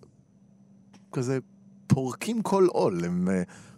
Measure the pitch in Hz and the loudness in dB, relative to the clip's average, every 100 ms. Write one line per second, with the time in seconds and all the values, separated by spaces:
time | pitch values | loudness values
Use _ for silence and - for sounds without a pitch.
0 | - _ _ _ - _ - - - - | -20 _ _ _ -20 _ -20 -20 -20 -20
1 | _ - 123 135 - - - - - - | _ -6 -2 -4 -6 -16 -20 -14 -2 0
2 | 131 - - 233 - 196 185 - 165 87 | 0 -6 -6 -4 0 2 4 4 0 0
3 | 87 87 90 92 90 - - | -2 0 0 0 -2 -8 -20